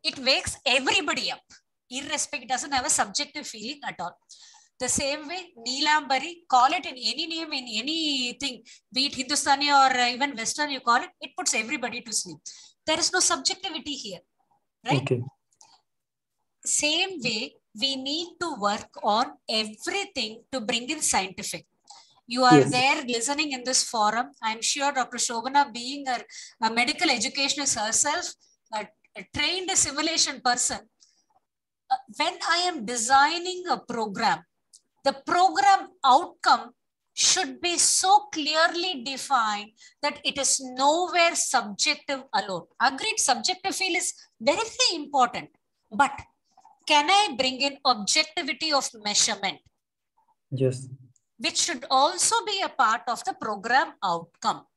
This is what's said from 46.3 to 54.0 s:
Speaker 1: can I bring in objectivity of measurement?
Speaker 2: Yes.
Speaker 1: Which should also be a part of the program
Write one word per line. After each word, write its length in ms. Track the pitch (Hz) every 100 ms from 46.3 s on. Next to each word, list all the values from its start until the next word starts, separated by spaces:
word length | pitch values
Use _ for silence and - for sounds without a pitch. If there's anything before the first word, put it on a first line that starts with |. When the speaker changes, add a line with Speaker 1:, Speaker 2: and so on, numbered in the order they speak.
| _ _ _ _ _ -
Speaker 1:
can 220 | 302 294
I 260 | 403 415 247
bring 200 | 262 254
in 160 | 277 277 269
objectivity 840 | 214 196 311 302 - 285 - 320
of 160 | 285 - 226
measurement? 560 | 208 202 - 214 190 - _ _ _ _ _ _ _ _ _
Speaker 2:
Yes. 380 | 131 131 127 - - - _ _ _
Speaker 1:
Which 180 | 294 -
should 260 | - 311 -
also 460 | 262 294 359 - 453
be 160 | 440 392
a 40 | 320
part 340 | - 226 233 -
of 160 | 226
the 80 | -
program 580 | - 220 208 226 254 320 -